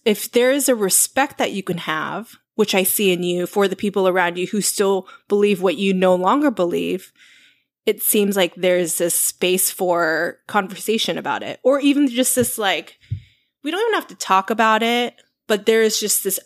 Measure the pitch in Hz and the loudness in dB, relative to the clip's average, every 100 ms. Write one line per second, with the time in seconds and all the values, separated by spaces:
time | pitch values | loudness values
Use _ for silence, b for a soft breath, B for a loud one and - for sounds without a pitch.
0 | 220 208 - 240 254 285 262 226 190 - | 0 0 0 2 2 2 2 2 2 0
1 | - 269 269 - 233 196 185 170 165 156 | 0 0 -2 -2 -4 -4 -6 -6 -4 -4
2 | 143 170 233 - _ - 202 196 190 - | -4 -8 -12 -20 _ -2 0 2 2 2
3 | 190 175 175 175 175 202 196 190 202 196 | 2 2 0 -2 -2 0 0 0 -2 0
4 | 190 185 175 180 175 208 - - 196 190 | 2 2 0 -2 -4 -2 -2 0 0 0
5 | - B B 208 208 180 185 160 196 185 | -4 B B 2 2 2 0 0 0 2
6 | 185 180 185 285 294 196 175 175 170 185 | 2 2 2 2 2 0 -2 -2 -4 -6
7 | - b b b b b b _ - - | -10 b b b b b b _ -4 -2
8 | - 208 202 196 175 180 185 180 165 - | 0 2 2 0 -2 0 0 2 0 -2
9 | 170 - - - 180 185 - - 180 170 | -2 0 -2 -2 0 0 -2 -2 0 0
10 | 160 160 175 - - 208 190 180 - 220 | 0 0 -4 -8 -6 -4 -4 -8 -4 -2
11 | - 165 143 101 104 - 254 277 285 277 | -2 -4 -4 -6 -8 -2 0 2 2 2
12 | 277 240 254 254 226 - 202 156 - - | 2 0 -2 0 -2 -2 -2 -2 -6 -16
13 | B B B B B _ 285 359 466 381 | B B B B B _ -6 -2 0 -2
14 | - - - 190 190 226 220 220 233 240 | -4 -8 0 0 0 0 2 2 0 -2
15 | 240 - _ _ - 208 208 226 220 208 | -4 -8 _ _ -4 -2 2 2 2 0
16 | 208 - 196 - | -2 -2 -2 -6